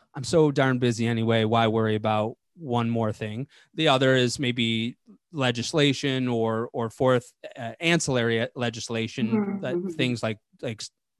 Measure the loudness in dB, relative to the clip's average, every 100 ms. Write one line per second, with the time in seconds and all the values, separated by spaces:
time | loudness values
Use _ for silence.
0 | _ -12 0 4 4 4 2 4 2 0
1 | 0 0 2 2 4 4 4 2 0 0
2 | 0 0 -2 -6 _ -14 -4 -2 0 -2
3 | -2 -4 -8 -10 -12 _ _ -2 2 4
4 | 4 4 2 0 -2 0 0 0 -4 -8
5 | _ -20 _ -4 -2 -2 -2 2 2 2
6 | -2 -2 -2 -2 -2 -2 -4 -4 -6 0
7 | 2 2 0 _ -16 -12 -12 -4 0 2
8 | 2 0 2 0 -2 -4 -6 -6 -6 -4
9 | -4 -4 -2 0 -2 -4 -4 -4 -4 -2
10 | -2 -2 -4 -6 _ _ -10 -8 -12 _
11 | _